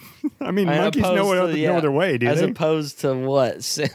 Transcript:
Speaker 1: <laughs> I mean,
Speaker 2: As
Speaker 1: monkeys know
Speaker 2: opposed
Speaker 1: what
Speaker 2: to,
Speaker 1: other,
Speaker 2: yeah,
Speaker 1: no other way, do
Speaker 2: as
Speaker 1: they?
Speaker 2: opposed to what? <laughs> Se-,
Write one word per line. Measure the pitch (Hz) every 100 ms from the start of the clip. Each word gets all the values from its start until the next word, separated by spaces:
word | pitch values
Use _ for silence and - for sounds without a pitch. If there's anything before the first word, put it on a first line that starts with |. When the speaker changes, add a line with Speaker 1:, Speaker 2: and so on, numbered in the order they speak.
| - -
Speaker 1:
<laughs> | 302 -
I | 254
mean, | 185 180
Speaker 2:
As | 147
Speaker 1:
monkeys | 156 208
know | 190
Speaker 2:
opposed | 185 196
Speaker 1:
what |
Speaker 2:
to, | 180
Speaker 1:
other, | 180 151
Speaker 2:
yeah, | 156
Speaker 1:
no | 170
other | 151
way, | 139 185 123
do | 120
Speaker 2:
as | 151
Speaker 1:
they? | 190
Speaker 2:
opposed | - 160 160 147 -
to | 143
what? | 131 131 139 123 -
<laughs> |
Se-, | - - 147